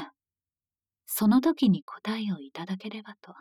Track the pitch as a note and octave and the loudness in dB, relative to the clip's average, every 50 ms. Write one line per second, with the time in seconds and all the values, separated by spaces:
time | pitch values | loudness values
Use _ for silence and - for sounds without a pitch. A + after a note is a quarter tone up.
0 | - - _ _ _ _ _ _ _ _ _ _ _ _ _ _ _ _ _ _ | 0 -4 _ _ _ _ _ _ _ _ _ _ _ _ _ _ _ _ _ _
1 | _ - - - A3 G#3+ A#3+ C4 B3+ E4 D#4 - C4+ G#3 F3+ D3 - - - - | _ -10 -2 2 4 6 6 6 4 2 2 4 4 4 4 4 0 -8 -18 -10
2 | - G#3+ A3 A3+ G#3+ G3+ F3+ D3 C#3 C#3 - - E3+ F#3+ F#3+ F#3 - G#3+ G#3+ A3 | -8 -6 -6 -4 -4 -4 -4 -6 -8 -12 -12 -10 -8 -8 -8 -8 -8 -10 -12 -12
3 | G#3+ G#3+ G#3 _ - G3 F3+ - | -14 -16 -20 _ -20 -20 -20 -20